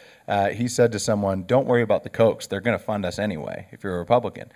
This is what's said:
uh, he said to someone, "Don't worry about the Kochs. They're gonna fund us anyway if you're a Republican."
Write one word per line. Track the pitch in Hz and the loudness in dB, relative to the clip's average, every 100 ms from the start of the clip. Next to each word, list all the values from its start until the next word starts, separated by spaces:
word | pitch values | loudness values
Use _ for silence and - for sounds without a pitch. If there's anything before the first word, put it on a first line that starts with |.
| - - - | -20 -16 -2
uh, | 101 98 | 0 0
he | 104 120 | 0 -2
said | - 120 | 2 2
to | 107 | 2
someone, | - 107 98 95 | -2 0 0 -2
"Don't | 90 123 120 | 0 2 2
worry | 120 | 2
about | 113 101 | 2 0
the | - | -2
Kochs. | - 113 - - | 2 4 2 -4
They're | 98 | -4
gonna | 107 101 | -2 -2
fund | - 104 92 | -2 -4 -4
us | 87 | -2
anyway | 104 82 57 50 - | -2 -4 -8 -10 -14
if | - | -12
you're | 101 87 | -6 -6
a | |
Republican." | 85 120 110 - - | 2 2 2 -6 -14